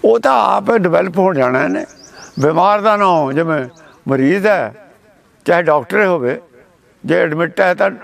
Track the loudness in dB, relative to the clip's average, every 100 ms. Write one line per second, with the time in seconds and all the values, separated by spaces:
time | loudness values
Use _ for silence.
0 | 2 2 2 2 2 0 0 0 2 0
1 | 0 0 0 2 0 0 -2 -4 -8 -18
2 | -20 -20 -16 -2 0 2 2 2 0 2
3 | 2 2 0 -2 -2 -4 -6 -14 -20 -16
4 | -4 0 0 0 0 0 -2 -10 -20 _
5 | _ _ _ _ 0 0 2 0 0 -2
6 | 0 0 -2 -6 -12 _ _ _ _ _
7 | -2 0 0 -2 -4 0 -2 0 -2 -4